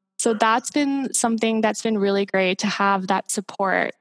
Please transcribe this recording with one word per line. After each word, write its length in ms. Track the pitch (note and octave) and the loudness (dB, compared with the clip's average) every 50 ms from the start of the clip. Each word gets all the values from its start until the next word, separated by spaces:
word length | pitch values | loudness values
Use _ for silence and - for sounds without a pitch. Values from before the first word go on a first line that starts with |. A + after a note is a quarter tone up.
| _ _ _ - | _ _ _ -4
so 120 | - A#3 A3+ | -2 -2 2
that's 360 | G#3 A3+ A3 A3+ A#3+ - - | 2 2 2 2 2 0 -2
been 420 | - D4 D4 C#4 C#4 C#4 C4+ A3+ - | -2 0 0 0 0 -2 -4 -2 -2
something 480 | - - A#3 A3+ G#3+ A3+ A3+ A3 A3 | -2 0 0 0 0 0 0 2 2
that's 220 | G#3+ G#3+ G#3+ - - | 0 0 -2 -2 -2
been 160 | A3+ A3 G3+ | -2 0 2
really 260 | G3 G3+ G3 G3 G3+ | 2 2 2 0 0
great 340 | G3 - F#3+ F#3+ F3+ F3+ - | 0 0 0 0 0 0 0
to 100 | - G3+ | -2 -4
have 400 | - - G3+ G3 G3 G3 F#3 F3+ | 0 0 2 2 2 0 0 0
that 240 | G3 F#3+ - - - | -2 -2 -2 -4 -6
support. 640 | A3 F#3+ - - - G3 F#3 F3+ F2+ - - - _ | -6 -6 -6 -4 -2 0 0 2 2 0 0 -4 _